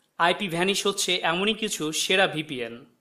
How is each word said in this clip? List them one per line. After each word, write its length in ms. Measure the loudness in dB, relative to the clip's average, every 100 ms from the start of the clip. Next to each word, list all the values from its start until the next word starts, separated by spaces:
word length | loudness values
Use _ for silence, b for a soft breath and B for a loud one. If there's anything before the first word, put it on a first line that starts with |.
| _ 0
আইপি 300 | 2 2 0
ভ্যানিশ 400 | 0 2 2 0
হচ্ছে 280 | 0 0 0
এমনই 360 | 0 0 0
কিছু 380 | 0 -4 -4 -4
সেরা 360 | -2 2 4 2
ভিপিএন। 580 | 0 -6 -6 -8 -10 -18 _